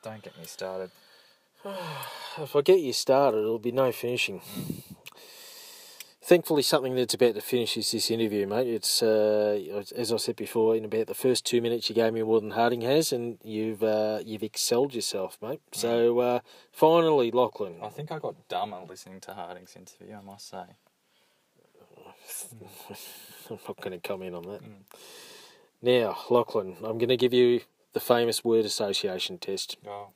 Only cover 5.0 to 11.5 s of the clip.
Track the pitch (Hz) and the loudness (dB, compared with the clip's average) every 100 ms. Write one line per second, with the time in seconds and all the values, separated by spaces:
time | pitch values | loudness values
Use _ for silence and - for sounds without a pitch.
5 | - - - - - - - - - - | -20 -20 -20 -20 -20 -20 -20 -20 -20 -20
6 | - _ - 175 - 151 131 156 131 127 | -20 _ 4 4 6 2 2 0 0 -2
7 | 123 - 123 107 - 123 113 - 107 113 | -2 4 2 2 -2 -2 0 -2 -2 -2
8 | - 113 113 104 98 107 127 113 - - | -2 0 0 0 0 -2 -2 -2 -2 2
9 | 117 110 107 107 104 104 78 101 101 - | 4 4 4 4 2 0 -4 -8 -8 -6
10 | 113 117 - 117 104 117 113 113 107 110 | -2 -2 -2 -6 -4 2 2 2 0 -2
11 | 110 - 131 120 - | -2 0 2 2 2